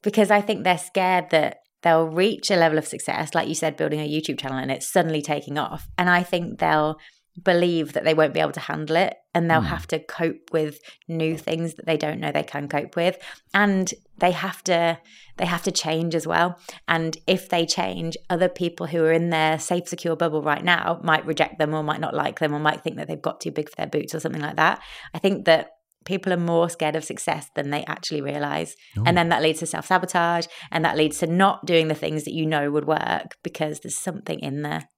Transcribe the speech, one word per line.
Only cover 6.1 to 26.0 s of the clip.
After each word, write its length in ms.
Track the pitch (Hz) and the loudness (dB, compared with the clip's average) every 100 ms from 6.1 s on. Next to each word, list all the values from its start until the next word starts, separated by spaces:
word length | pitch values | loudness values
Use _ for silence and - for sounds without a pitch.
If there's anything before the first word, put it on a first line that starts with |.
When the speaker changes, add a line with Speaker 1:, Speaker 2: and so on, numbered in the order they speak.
| 175 | 4
Speaker 1:
think 360 | 180 180 170 - | 2 -2 -4 -2
they'll 380 | 160 156 151 156 - _ _ - | 2 2 2 -2 -14 _ _ -2
believe 480 | 190 175 175 170 151 | 2 4 4 2 -2
that 140 | - - | 0 2
they 80 | |
won't 200 | 160 156 | 4 4
be 60 | 143 | 4
able 140 | 156 | 0
to 80 | 147 | -2
handle 340 | - 156 151 165 | -8 -6 0 2
it 180 | 190 - _ | 0 -4 _
and 180 | 170 170 | 0 4
they'll 80 | 160 | 2
Speaker 2:
Hmm. 80 | 156 | 2
Speaker 1:
have 200 | 165 - | -4 -4
to 120 | 160 | -6
cope 520 | - - 165 160 - | -6 -4 -4 -4 -4
with 260 | 160 151 147 - - - | -2 -2 -6 -20 -20 -8
new 280 | 165 160 156 | -2 -2 -2
things 360 | - 165 165 | -4 -4 -4
that 120 | - - | -6 -2
they 120 | 156 | 0
don't 240 | 151 180 | 0 -2
know 100 | 156 | -2
they 120 | 147 | -2
can 260 | 147 143 143 | -2 -8 -4
cope 260 | 147 - - | -4 -2 0
with. 220 | 170 185 - - _ | 0 -2 -14 -20 _
And 400 | 196 208 190 180 - _ - | 2 4 2 0 -6 _ 0
they 120 | 180 | 0
have 320 | 175 190 - | 2 -6 -4
to, 340 | 180 170 170 165 _ - - - | 0 2 2 0 _ -20 -20 -6
they 100 | 170 | -2
have 160 | 170 | -2
to 80 | - | -2
change 440 | 175 156 160 165 160 | -2 -2 -2 0 -2
as 100 | 156 | 0
well. 320 | 165 175 175 - - - | 2 2 -2 -16 -14 -2
And 300 | 165 160 160 - | 0 0 -4 0
if 220 | 185 - | 0 2
they 160 | 175 165 | 0 0
change, 500 | - 185 180 165 160 - | -2 -2 -4 -6 -8 -4
other 180 | 175 180 | 0 0
people 400 | 180 170 170 170 | 0 -4 -4 -4
who 160 | 170 | 2
are 80 | 160 | 4
in 200 | 165 170 | 4 2
their 280 | 160 156 156 | 2 2 2
safe, 300 | - 175 170 | 0 -2 -2
secure 260 | 175 170 160 | -6 -4 0
bubble 260 | 165 151 | 0 0
right 200 | 151 143 | 0 0
now 380 | 175 175 - 170 | 2 2 2 -2
might 220 | 170 156 - | 2 2 2
reject 340 | 156 151 - | -2 -2 0
them 140 | 151 | -2
or 100 | 156 | 0
might 160 | 151 151 | -2 -4
not 140 | 156 | -4
like 260 | 151 143 - | -2 -4 -2
them 140 | 156 147 | -2 2
or 40 | |
might 220 | 151 - | 0 0
think 140 | - - | -8 -8
that 140 | 151 | -10
they've 120 | 151 | -6
got 200 | 160 - | -6 -6
too 100 | 165 | -6
big 180 | 151 151 | -6 -8
for 60 | - | -8
their 120 | 151 | -4
boots 280 | 151 147 160 | -4 -4 -6
or 60 | |
something 200 | 151 156 | -6 -6
like 140 | 147 156 | -6 2
that. 260 | 160 - - - - | 2 0 -10 -20 -14
I 60 | - | -2
think 240 | 196 190 | 0 2
that 280 | - 160 - _ _ _ | 4 4 2 _ _ _